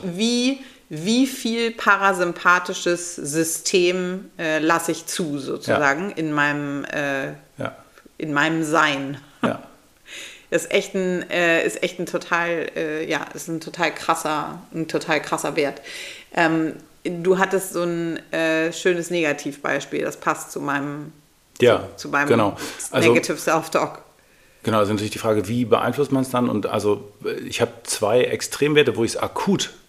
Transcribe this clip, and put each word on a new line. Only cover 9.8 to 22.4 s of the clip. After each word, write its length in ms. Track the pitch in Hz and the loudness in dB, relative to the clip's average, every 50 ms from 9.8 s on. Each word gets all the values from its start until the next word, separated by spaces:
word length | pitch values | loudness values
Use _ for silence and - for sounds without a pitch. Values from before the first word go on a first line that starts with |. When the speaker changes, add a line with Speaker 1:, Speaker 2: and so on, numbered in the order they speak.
| _ _ _ _ _ - - - - - - - - _ | _ _ _ _ _ -18 -16 -16 -16 -16 -18 -20 -6 _
Speaker 1:
Ist 200 | - 165 165 - | -2 -2 0 0
echt 240 | - 196 190 - - | 0 0 0 0 -2
ein, 340 | 196 185 185 180 180 - - | -2 0 0 0 -2 -4 -2
äh, 360 | 175 175 175 170 165 165 - | 0 2 2 4 4 4 2
ist 160 | - - - - | 0 0 -2 -4
echt 160 | 175 - - | -4 -4 -6
ein 60 | 180 | -6
total, 640 | - - 175 - - 180 170 170 170 170 165 - - - | -4 -4 -6 -4 -2 -2 -2 -2 -2 -2 -2 -4 -4 -4
äh, 320 | - 165 156 151 156 160 - | -6 -4 -4 -4 -4 -4 -2
ja, 160 | 160 147 - - - | -2 -4 -4 -6 -10
ist 160 | - - - | -12 -8 -6
ein 100 | 165 160 | -6 -6
total 320 | - - 165 - 175 156 - | -8 -8 -4 -2 -2 -2 -2
krasser, 640 | - - - 165 165 - 151 156 151 147 147 147 170 - - - | -2 -2 0 0 0 0 -2 -2 -2 -2 -4 -8 -12 -14 -10 -8
ein 120 | 165 160 | -6 -6
total 360 | 156 - 156 - - 160 151 - | -4 -4 -4 0 0 0 0 0
krasser 340 | - 170 156 - 156 143 | -2 -4 -2 -2 -2 0
Wert. 240 | 160 143 139 139 - - - - - - - - - - - - | 0 0 0 -2 -6 -12 -14 -14 -14 -14 -14 -16 -18 -20 -6 0
Ähm, 400 | - 170 160 160 160 160 160 - - - - - _ - | 2 2 2 2 2 0 -2 -4 -8 -14 -20 -20 _ -8
du 340 | 175 180 170 170 185 190 180 | -6 -6 -2 2 2 4 4
hattest 340 | 196 190 190 190 185 - - | 4 2 2 0 -2 -2 -4
so 80 | 170 175 | -4 -2
ein, 340 | 175 170 170 170 165 165 - - - - | -2 -2 -2 -4 -4 -6 -6 -8 -6 -4
äh, 360 | 160 165 160 160 160 160 165 | -2 0 0 2 0 0 -2
schönes 380 | 170 - - 196 180 170 165 170 | -4 0 0 2 2 2 -2 -2
Negativbeispiel, 960 | 175 175 160 147 143 147 - 147 139 - - 143 139 139 139 - - 147 151 | -2 0 0 0 0 -2 -4 -8 -8 -4 -4 -2 -2 -2 -4 -4 -6 -4 -4
das 160 | 143 147 - | -4 -6 -4
passt 340 | - 170 156 - - - - | -2 -2 -2 -2 -6 -10 -10
zu 80 | - | -6
meinem, 500 | 143 143 143 143 139 147 143 147 147 151 - - _ _ _ _ _ _ _ - 123 | -4 -4 -2 -2 -4 -4 -6 -8 -12 -14 -16 -20 _ _ _ _ _ _ _ 4 6
Speaker 2:
Ja, 260 | 120 107 92 90 - - | 6 6 4 2 -4 -12
Speaker 1:
zu, 60 | - - | -12 -8
zu 60 | 151 | -4
meinem 180 | 143 143 143 143 | -2 0 2 4
Speaker 2:
genau. 280 | 120 113 | 4 4